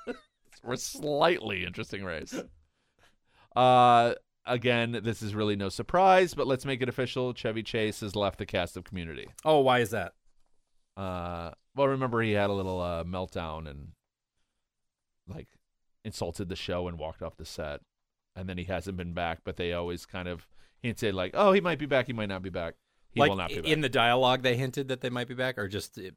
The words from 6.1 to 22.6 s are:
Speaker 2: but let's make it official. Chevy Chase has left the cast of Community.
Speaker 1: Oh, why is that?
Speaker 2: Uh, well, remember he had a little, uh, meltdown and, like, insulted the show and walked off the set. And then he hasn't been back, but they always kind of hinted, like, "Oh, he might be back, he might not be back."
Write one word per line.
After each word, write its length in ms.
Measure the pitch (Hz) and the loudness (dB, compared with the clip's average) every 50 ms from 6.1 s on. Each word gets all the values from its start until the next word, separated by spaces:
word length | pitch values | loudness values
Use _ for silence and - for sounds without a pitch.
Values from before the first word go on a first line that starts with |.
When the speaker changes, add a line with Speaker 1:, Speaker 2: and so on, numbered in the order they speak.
| 185 185 190 170 - | 8 8 6 4 2
Speaker 2:
but 100 | 147 127 | -2 0
let's 200 | 127 135 127 - | 0 0 0 0
make 180 | 139 135 117 127 | -4 -2 -2 -2
it 60 | 120 | -2
official. 440 | 117 - 131 113 - 131 127 123 120 | -2 -2 -4 -2 -2 -2 -2 -2 -4
Chevy 300 | - - 117 110 113 107 | -4 -4 -4 -2 -2 -6
Chase 380 | - - 113 110 107 98 - | -2 -2 0 0 0 -2 -4
has 140 | 113 101 92 | -8 -4 -2
left 220 | 104 101 98 - | 0 0 0 -2
the 80 | - 104 | -4 -8
cast 320 | - - 95 87 87 - | -4 -2 -2 -2 -2 -6
of 60 | 92 92 | -14 -14
Community. 440 | - 95 90 85 82 76 62 - - - - - | -10 -10 -10 -8 -8 -10 -12 -14 -14 -18 -4 2
Speaker 1:
Oh, 160 | 156 156 147 | 4 6 6
why 180 | 135 127 127 123 | 6 6 6 4
is 100 | 120 92 | 4 2
that? 240 | 113 104 90 - - _ _ - _ _ _ _ _ _ _ _ _ _ _ _ _ | -2 -4 -4 -6 -10 _ _ -20 _ _ _ _ _ _ _ _ _ _ _ _ _
Speaker 2:
Uh, 560 | 95 98 92 92 90 87 87 87 85 85 82 - _ _ _ _ | -10 -8 -6 -6 -6 -6 -6 -8 -8 -10 -10 -14 _ _ _ _
well, 140 | 135 139 135 | 0 0 2
remember 340 | 135 135 131 123 117 113 113 | 2 0 -2 0 0 0 2
he 80 | 110 | 2
had 180 | 104 104 101 101 | 2 2 2 2
a 40 | 101 | 0
little, 280 | 98 95 95 92 90 | -2 -2 -4 -4 -4
uh, 220 | 87 87 87 82 82 | -4 -4 -4 -6 -6
meltdown 680 | 85 92 90 92 90 - 95 85 80 78 80 80 76 | -6 -6 -6 -8 -6 -8 -8 -8 -8 -8 -10 -10 -12
and, 200 | 71 71 71 85 - _ _ _ _ _ _ _ _ _ _ _ _ _ _ _ _ _ _ _ _ _ _ _ _ _ _ | -14 -14 -16 -18 -20 _ _ _ _ _ _ _ _ _ _ _ _ _ _ _ _ _ _ _ _ _ _ _ _ _ _
like, 200 | - - - - _ _ _ _ _ _ _ _ _ _ _ _ | -16 -14 -14 -16 _ _ _ _ _ _ _ _ _ _ _ _
insulted 460 | 110 - - 107 87 - - 101 85 | -12 -8 -6 -6 -6 -6 -6 -6 -6
the 60 | 92 | -6
show 320 | - - - 90 90 90 | -8 -6 -4 -4 -4 -4
and 100 | 90 85 | -4 -6
walked 240 | 80 76 80 82 - | -8 -8 -10 -8 -10
off 160 | 85 80 - | -12 -12 -12
the 80 | - 78 | -12 -16
set. 360 | - - - 80 76 73 69 - _ _ _ _ _ _ _ _ _ _ | -14 -10 -8 -8 -8 -8 -10 -12 _ _ _ _ _ _ _ _ _ _
And 140 | 92 92 92 | -12 -10 -8
then 80 | 92 | -8
he 60 | 90 87 | -8 -6
hasn't 340 | 90 95 85 82 98 95 | -4 -6 -6 -4 -6 -8
been 160 | 90 87 85 85 | -6 -8 -6 -4
back, 280 | 87 87 82 82 - _ | -4 -4 -4 -4 -6 _
but 120 | - 92 | -10 -6
they 160 | - 90 87 87 | -4 -4 -2 -2
always 340 | 87 87 87 87 85 - | -2 -4 -4 -6 -8 -10
kind 200 | _ - 92 90 | _ -10 -8 -8
of 200 | 87 87 85 - _ - - - _ _ _ | -8 -8 -10 -12 _ -20 -20 -20 _ _ _
hinted, 320 | - 120 107 - 120 107 95 | -6 -6 -4 -2 -2 0 0
like, 200 | 92 90 95 - | 0 -2 0 2
"Oh, 160 | - 208 196 | 4 6 6
he 100 | 190 202 | 6 6
might 160 | 175 180 160 | 4 2 -2
be 80 | 127 151 | -2 -2
back, 220 | 139 143 131 120 | 2 2 2 2
he 60 | - 123 | 0 -4
might 160 | 113 107 101 | -4 -4 -4
not 120 | 98 92 | -4 -6
be 80 | 92 95 | -6 -6
back." 240 | 85 92 | -4 -4